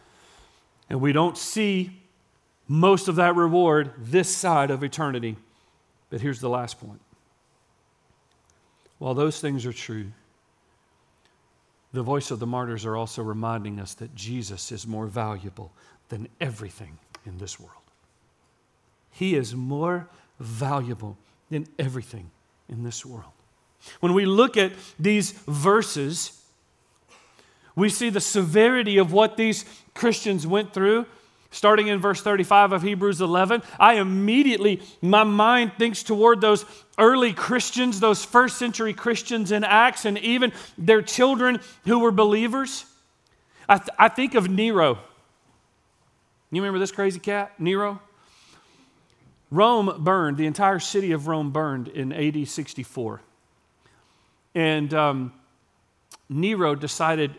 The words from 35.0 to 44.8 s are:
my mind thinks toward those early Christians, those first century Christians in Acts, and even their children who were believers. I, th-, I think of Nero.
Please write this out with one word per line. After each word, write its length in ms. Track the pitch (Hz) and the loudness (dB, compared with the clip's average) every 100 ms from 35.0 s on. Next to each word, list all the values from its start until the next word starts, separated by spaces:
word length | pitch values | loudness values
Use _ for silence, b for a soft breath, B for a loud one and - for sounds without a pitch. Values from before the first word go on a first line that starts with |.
my 220 | 175 208 | 2 4
mind 520 | 214 208 214 247 226 190 | 4 4 4 4 0 -2
thinks 240 | 233 202 | -2 -2
toward 380 | - 208 226 220 | -4 4 6 6
those 240 | 214 208 - B B - | 4 2 0 B B 4
early 340 | 220 262 247 | 6 6 4
Christians, 680 | 180 - 240 - 240 247 202 | 0 -2 -2 -2 -2 -2 2
those 240 | 214 202 | 2 2
first 340 | - 240 247 - | 2 4 4 0
century 340 | 240 220 220 | -6 -4 -4
Christians 600 | 202 240 226 - 233 185 | -4 -2 -4 -2 -4 -2
in 100 | 208 | -2
Acts, 420 | 208 214 247 - | 4 4 4 2
and 140 | 220 202 | -4 -4
even 340 | 226 247 247 B B - | -2 0 0 B B -2
their 240 | 170 220 | 4 4
children 600 | - - 254 262 247 240 B B | 4 2 2 4 0 0 B B
who 160 | 180 233 | 0 2
were 100 | 233 | 4
believers. 720 | 196 208 214 233 262 262 - - _ _ _ _ b b b - | 4 4 4 0 -2 -6 -8 -14 _ _ _ _ b b b 2
I, 100 | 196 | 2
th-, 100 | - - | 2 4
I 120 | 220 | 4
think 260 | 240 262 | 4 0
of 160 | 247 180 | 0 0
Nero. 480 | 190 226 202 | 0 2 4